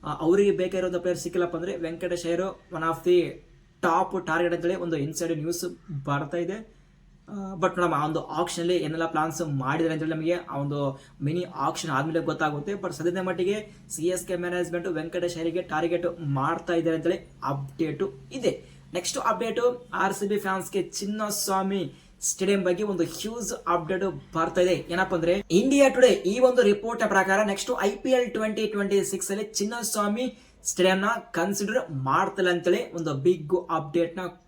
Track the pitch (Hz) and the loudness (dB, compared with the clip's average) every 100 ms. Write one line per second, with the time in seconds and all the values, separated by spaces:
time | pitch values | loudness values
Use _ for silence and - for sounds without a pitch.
0 | 151 143 160 190 202 170 185 185 180 175 | -8 -2 2 6 6 4 0 -2 -2 -2
1 | 180 175 175 180 175 175 175 175 165 165 | -2 -2 -2 -2 0 -2 -6 -6 -6 -6
2 | 180 175 170 170 190 - - 170 165 160 | -4 -4 -2 -2 -2 -6 -12 -4 -2 -2
3 | 175 180 151 - - - _ _ 185 165 | 4 4 4 -6 -18 -20 _ _ 2 2
4 | 190 190 175 160 175 165 170 185 175 156 | 2 -4 -2 0 2 2 0 -2 -2 -2
5 | 139 160 165 160 156 175 180 - - 147 | -2 -2 -2 -2 -2 -4 -6 -10 -10 -8
6 | 135 143 147 175 175 214 220 - _ _ | -4 -4 -2 -4 -4 -6 -12 -20 _ _
7 | - - - 202 196 190 180 180 175 156 | -20 -20 -14 -10 -8 -2 -2 2 0 2
8 | 151 156 - 151 175 - 170 180 151 160 | 0 -2 -4 -2 -2 -2 0 0 0 -2
9 | 160 160 160 151 165 139 131 151 165 160 | -2 0 -2 -2 -2 -2 0 0 0 0
10 | 156 160 156 175 - 147 143 143 139 - | -2 -2 0 0 -2 -6 -2 -2 -2 -4
11 | - - 143 175 175 - 147 - 160 135 | -16 -6 -2 -2 -4 -2 -2 -2 -2 0
12 | 156 160 160 156 156 147 147 202 185 147 | 0 0 -2 0 -2 -2 -4 -4 -4 -2
13 | 160 185 185 175 180 214 208 - - - | -2 0 -2 0 0 -2 -4 -18 -14 -4
14 | 165 180 180 180 175 180 165 175 180 156 | -2 -2 -2 -4 -2 -2 -2 -2 -4 -4
15 | 165 180 175 160 165 165 175 156 165 175 | -4 -2 -2 -2 -2 -2 -2 0 0 0
16 | 175 175 151 139 139 165 - 170 160 160 | -2 -2 -2 0 2 0 0 2 2 2
17 | 156 190 - - 135 139 - - 160 139 | 0 -2 -4 -8 -4 -4 -6 -4 -4 0
18 | 196 - - 269 233 - - - - - | -4 -4 -12 -2 -2 -2 -12 -20 -8 -6
19 | - 269 - 214 226 214 240 247 - 185 | -4 -2 0 0 0 2 2 0 -8 -2
20 | 190 190 202 208 196 190 - 196 175 - | 0 0 0 0 0 -4 -2 -4 -4 -6
21 | 196 214 214 202 - 190 190 196 147 - | -6 -4 -2 -2 0 0 2 0 -2 -8
22 | - - - - 190 196 180 180 208 185 | -20 -8 -6 -2 2 2 2 0 0 0
23 | 165 - 214 233 214 226 - 175 160 190 | 0 -2 -8 -6 -6 -6 -2 -2 0 -2
24 | 190 147 - 165 165 185 180 165 - 175 | -2 -4 -6 -2 0 2 2 2 0 -2
25 | 185 180 165 190 - 170 262 277 269 254 | 0 0 2 0 4 4 6 8 6 8
26 | 254 190 180 226 254 247 202 202 226 220 | 6 6 2 6 6 8 6 4 0 -2
27 | 220 196 190 196 214 196 - 247 202 - | 2 4 4 2 2 -2 -2 0 0 0
28 | - 254 247 214 214 214 214 208 196 196 | 2 2 2 -2 -2 -2 -2 0 2 2
29 | 180 190 - 196 214 - 202 233 208 214 | 0 -4 -4 -4 -4 -4 -2 -4 -4 0
30 | 208 214 254 - - - - - 185 190 | 0 0 -4 -6 -20 -10 -8 2 4 4
31 | 202 196 - - 180 196 208 247 - 139 | 2 -2 -4 -2 -2 -2 0 -2 -2 -6
32 | 131 156 190 - 185 175 175 202 - 170 | 0 2 2 0 0 2 2 0 0 -6
33 | 156 139 165 180 151 180 - 160 147 170 | -4 2 2 2 2 -2 0 -4 0 0
34 | 170 180 180 - | 0 -2 -8 -10